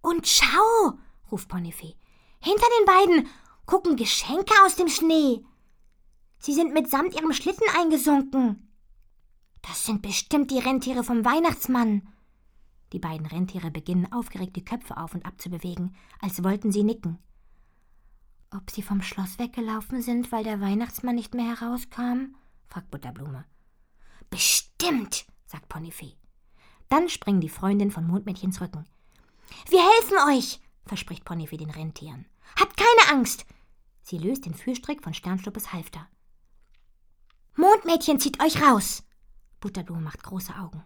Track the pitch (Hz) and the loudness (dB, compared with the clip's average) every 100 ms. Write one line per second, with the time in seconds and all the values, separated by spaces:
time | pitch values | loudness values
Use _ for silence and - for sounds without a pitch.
0 | - 339 - - - 320 440 466 359 - | 0 -2 2 4 4 4 4 4 2 0
1 | - - - 202 - 185 170 - 160 - | -18 -20 -12 -12 -8 -8 -8 -12 -18 -20
2 | _ _ _ _ - 415 480 466 392 370 | _ _ _ _ 0 4 4 6 6 8
3 | 392 330 262 - - _ - 381 370 262 | 8 6 2 -10 -20 _ 0 0 2 0
4 | 226 - - 302 392 427 392 - 349 320 | 0 -2 -2 -4 4 8 8 6 0 2
5 | 320 320 285 240 - _ _ _ _ _ | 4 4 4 0 -4 _ _ _ _ _
6 | _ _ _ _ - 285 330 294 - 269 | _ _ _ _ -4 0 2 0 0 0
7 | 349 294 320 294 - 381 440 311 330 311 | 0 -2 -2 -2 -4 0 0 2 2 2
8 | 285 285 277 269 247 202 - _ _ - | 4 2 2 0 0 -2 -10 _ _ -20
9 | _ _ _ _ _ - - - - 214 | _ _ _ _ _ -20 -14 -6 -4 -4
10 | 202 196 - 302 285 262 254 262 254 247 | -4 -6 0 0 2 0 0 -2 -2 -4
11 | 240 240 226 294 330 - - 254 226 208 | -2 0 2 2 2 -2 -2 0 2 0
12 | - _ _ _ _ _ _ _ _ 180 | -4 _ _ _ _ _ _ _ _ -12
13 | 165 160 156 160 185 185 170 156 - 180 | -10 -10 -8 -4 -4 -4 -10 -10 -2 -2
14 | 180 240 233 185 185 185 185 240 - - | 0 -4 -8 -10 -10 -10 -8 -10 -10 -12
15 | 165 180 180 180 - 175 180 175 180 - | -10 -10 -12 -14 -12 -10 -8 -6 -6 -8
16 | - - 190 185 185 202 214 196 208 226 | -20 -10 -8 -2 -2 0 0 2 0 0
17 | 175 170 _ _ _ _ _ _ _ _ | -6 -8 _ _ _ _ _ _ _ _
18 | _ _ _ _ _ 202 190 - 196 202 | _ _ _ _ _ -16 -12 -12 -4 -4
19 | 190 - 185 190 240 247 226 220 208 254 | -4 -8 -8 -6 -8 -6 -6 -6 -6 -8
20 | 240 240 247 226 220 208 196 208 240 - | -4 -4 -2 -6 -4 -4 -2 -2 -4 -8
21 | 247 240 220 247 233 233 233 240 247 - | -4 -4 -4 -6 -6 -6 -6 -8 -8 -6
22 | 240 247 269 - _ _ _ - 180 143 | -4 -4 -6 -14 _ _ _ -16 -14 -14
23 | 123 - 143 131 - _ _ _ _ _ | -14 -14 -12 -12 -16 _ _ _ _ _
24 | - - - - - - - _ 349 277 | -20 -20 -16 -2 0 0 -2 _ -2 0
25 | 202 - - _ _ 151 - 160 165 - | -2 -10 -12 _ _ -18 -14 -14 -12 -16
26 | 143 - _ _ _ _ _ _ - 285 | -20 -20 _ _ _ _ _ _ 0 0
27 | 349 - - 196 156 - 190 202 202 202 | 0 -4 0 0 0 -4 -2 0 0 -2
28 | 165 185 202 185 185 185 180 151 160 _ | -2 -2 -4 -8 -6 -6 -10 -10 -14 _
29 | _ _ _ _ - - - 370 359 453 | _ _ _ _ -20 -20 4 6 8 6
30 | 453 392 285 269 247 - - _ - 202 | 6 4 6 4 0 -10 -16 _ -12 -12
31 | - 180 - 165 156 156 156 151 160 - | -10 -14 -10 -10 -8 -10 -12 -10 -12 -12
32 | 151 131 - _ - - - - 440 349 | -16 -18 -20 _ -12 0 0 4 6 8
33 | 277 285 240 - - - _ _ _ _ | 8 6 0 -4 -12 -20 _ _ _ _
34 | - 175 175 269 220 160 - 247 - 294 | -12 -6 -4 -6 -8 -10 -8 -8 -8 -10
35 | - 160 180 190 185 190 - 180 160 - | -10 -12 -6 -6 -8 -12 -12 -12 -12 -18
36 | 156 _ _ _ _ _ _ _ _ _ | -20 _ _ _ _ _ _ _ _ _
37 | _ _ _ _ _ - 359 440 339 330 | _ _ _ _ _ 4 6 6 4 0
38 | 320 285 294 - 311 311 294 233 - - | 2 0 0 0 0 4 6 6 2 -6
39 | - _ _ - _ - 202 190 - 165 | -12 _ _ -20 _ -12 -10 -8 -8 -8
40 | 156 - - 190 185 180 175 160 | -8 -12 -12 -10 -10 -12 -12 -14